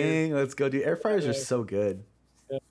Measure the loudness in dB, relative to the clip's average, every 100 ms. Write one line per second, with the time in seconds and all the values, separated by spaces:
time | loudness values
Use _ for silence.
0 | 2 2 2 0 0 0 0 0 0 0
1 | 0 2 2 -2 0 -2 0 0 0 -2
2 | -10 _ _ _ -8 -8 -8